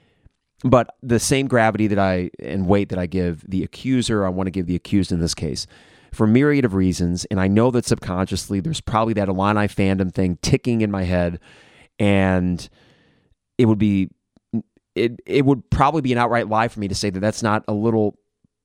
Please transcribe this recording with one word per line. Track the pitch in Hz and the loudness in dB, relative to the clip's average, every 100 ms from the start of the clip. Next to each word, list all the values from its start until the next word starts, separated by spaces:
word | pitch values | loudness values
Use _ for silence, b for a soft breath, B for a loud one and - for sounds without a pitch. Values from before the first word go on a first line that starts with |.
| b b b b _ _ | b b b b _ _
But | 127 123 113 - | 2 2 2 -6
the | 120 117 | -2 0
same | - 135 139 | 2 0 0
gravity | 123 110 104 107 | 2 2 2 0
that | 101 | 2
I, | 95 92 90 - | 2 0 -4 -8
and | 62 92 90 | -8 -2 2
weight | 101 98 | 2 0
that | 90 | -4
I | 90 | -4
give | 90 87 80 - | -2 -2 -4 -6
the | 95 | -6
accuser, | 78 - 131 131 113 107 95 | -6 -6 -4 -2 0 0 -2
I | |
want | 92 95 | -2 -4
to | |
give | 92 85 | -4 -4
the | 87 | -4
accused | - 101 92 | 0 0 0
in | 87 | 0
this | 82 | -2
case | - 80 64 - b b b b | -4 -6 -8 -12 b b b b
for | - | 0
a | 110 | 2
myriad | 117 147 143 | 4 4 2
of | 123 | 2
reasons. | 95 92 87 87 87 - | 2 2 2 -2 -2 -4
And | 95 | 0
I | 95 | 2
know | 101 123 | 4 2
that | 120 - | 2 0
subconsciously | 113 - 90 95 95 - 98 | -2 -4 -4 -4 -4 -4 -4
there's | 165 160 | -4 -6
probably | - 110 113 | -4 -2 0
that | 104 98 | -2 -2
Illini | 95 98 104 104 | 0 0 2 0
fandom | - 98 95 92 | 0 0 2 -2
thing | 92 92 87 | 0 0 0
ticking | - 135 123 117 | 0 0 2 0
in | 107 | 0
my | 98 | -2
head. | 90 90 87 85 b b b b b - | -2 0 -2 -4 b b b b b -2
And | 101 98 95 92 90 87 - b b b b b b b _ - | 2 4 4 2 0 -2 -6 b b b b b b b _ 0
it | 117 | 2
would | 107 | 4
be, | 104 98 92 _ _ _ _ 113 - _ _ | 2 0 -2 _ _ _ _ -8 -8 _ _
it, | - 117 120 | -2 -2 -4
it | - 117 135 | -2 0 2
would | 135 - | 2 0
probably | - 139 156 | 2 2 2
be | 131 | 0
an | 120 | 0
outright | 120 117 113 | 0 0 0
lie | 107 117 | 0 -2
for | - | -2
me | 98 | -6
to | |
say | 95 104 | -4 -4
that | 92 | -2
that's | 104 - | -2 -2
not | 113 107 - | 0 -2 -2
a | |
little | 107 113 110 104 - _ _ _ _ | -2 0 2 0 -2 _ _ _ _